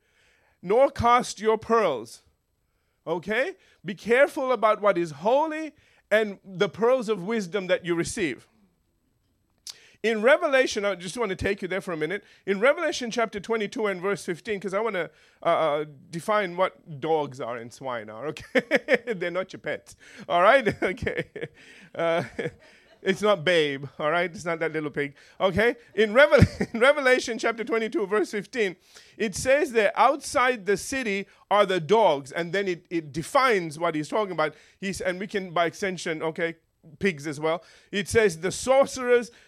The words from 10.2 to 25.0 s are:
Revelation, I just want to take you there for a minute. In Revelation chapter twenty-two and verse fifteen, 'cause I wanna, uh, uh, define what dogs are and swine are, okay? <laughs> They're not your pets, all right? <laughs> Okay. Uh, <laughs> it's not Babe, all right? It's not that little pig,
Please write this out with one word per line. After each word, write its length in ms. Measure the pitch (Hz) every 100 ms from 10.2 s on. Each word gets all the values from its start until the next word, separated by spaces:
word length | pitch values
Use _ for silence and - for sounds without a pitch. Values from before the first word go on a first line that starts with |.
Revelation, 600 | 226 311 320 262 262 220
I 120 | 202 180
just 220 | 175 247
want 120 | 214
to 60 | 185
take 260 | 190 208
you 60 | 180
there 100 | 190
for 140 | 190
a 40 | 160
minute. 280 | 156 202 - _ -
In 140 | 196
Revelation 500 | 247 330 320 - 240
chapter 280 | 233 226 208
twenty-two 480 | 190 226 208 - 208
and 140 | 180
verse 220 | 190 196
fifteen, 360 | - 160 233 196
'cause 140 | 202
I 60 | 196
wanna, 300 | 226 190 143 _ _ -
uh, 40 | 156
uh, 400 | 143 156 151 156 139 -
define 460 | 165 214 214 185 175
what 440 | 185 - - 143
dogs 380 | 156 160 143 127
are 160 | 117 120
and 160 | 120
swine 360 | - 135 120 107
are, 180 | 107 147
okay? 340 | 147 - 262 - 247 - 240 247
<laughs> 80 |
They're 180 | 190 175
not 200 | 180 185
your 100 | 113
pets, 340 | 156 147 - - - - -
all 120 | 170
right? 320 | 196 269 208 -
<laughs> 40 |
Okay. 440 | 196 - 208 - - - - _ - - - -
Uh, 280 | 170 165 120 -
<laughs> 640 | 170 - _ _ _ _
it's 200 | 190 190
not 220 | 208 196
Babe, 420 | 156 170 147 139 139 -
all 120 | 151
right? 180 | 170 175
It's 160 | 185 170
not 140 | 165
that 140 | 160
little 160 | 156 147
pig, 260 | 151